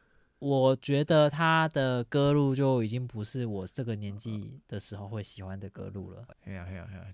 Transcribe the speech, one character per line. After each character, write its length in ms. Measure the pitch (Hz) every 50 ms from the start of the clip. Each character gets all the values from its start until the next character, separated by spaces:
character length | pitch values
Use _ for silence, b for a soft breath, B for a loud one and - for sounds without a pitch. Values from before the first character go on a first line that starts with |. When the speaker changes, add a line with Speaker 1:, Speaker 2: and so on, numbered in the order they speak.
| b b b b b b _ _
Speaker 1:
我 360 | - 139 139 135 131 131 131
觉 280 | - - - 139 139 151
得 240 | - 170 151 151 147
他 400 | 143 156 165 160 160 160 160 156
的 340 | - 147 135 131 123 123 120
歌 280 | - - 143 143 143
路 220 | 147 147 143 139 131
就 300 | 131 139 135 131 123 113
已 40 | 107
经 200 | 113 127 127 120
不 160 | - 110 104
是 200 | - - 131 123
我 220 | 113 104 98 92
这 180 | 92 - - 127
个 120 | 120 113
年 200 | 104 104 101 98
纪 460 | 104 - 117 110 104 98 - 131 139 - _
的 120 | - 101
时 160 | - - 104
候 140 | 98 101 98
会 140 | 113 107 101
喜 180 | - - -
欢 180 | 95 95 95 98
的 80 | 101 95
歌 180 | - - 95 98
路 200 | 98 101 92 92
了。 120 | 92 95 117 - - - _
Speaker 2:
嘿 80 | - 98
呀， 100 | 92 87 90
嘿 60 | 92
呀， 120 | 87 87 -
嘿 80 | 98
呀， 100 | 90 87 95